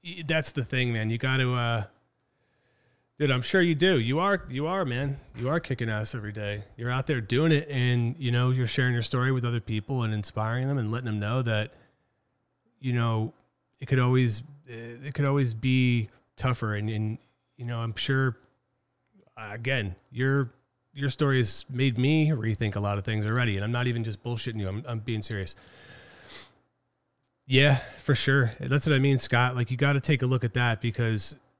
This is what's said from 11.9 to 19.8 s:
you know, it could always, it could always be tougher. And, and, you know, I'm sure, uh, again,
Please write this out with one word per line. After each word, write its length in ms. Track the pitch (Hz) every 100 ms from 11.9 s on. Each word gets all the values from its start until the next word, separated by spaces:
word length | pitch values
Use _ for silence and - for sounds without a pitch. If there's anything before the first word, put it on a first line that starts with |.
| _ _ _ _ _ _ _ _ _
you 140 | 131
know, 400 | 123 117 110 110 - _ _ _ _
it 80 | 135
could 120 | 127
always, 440 | 123 127 123 107 120 - 127
it 460 | 117 117 120 139
could 100 | -
always 300 | 139 139 127
be 540 | 110 131 127 127 120 107 _ _ -
tougher. 380 | 127 123 110
And, 120 | 104 107
and, 280 | 107 107 113 _ _ _ -
you 80 |
know, 140 | 120 117
I'm 160 | 113
sure, 420 | 107 - 135 131 117 _ _ _ _ _ _ _ _ _
uh, 140 | - 110
again, 420 | 107 120 131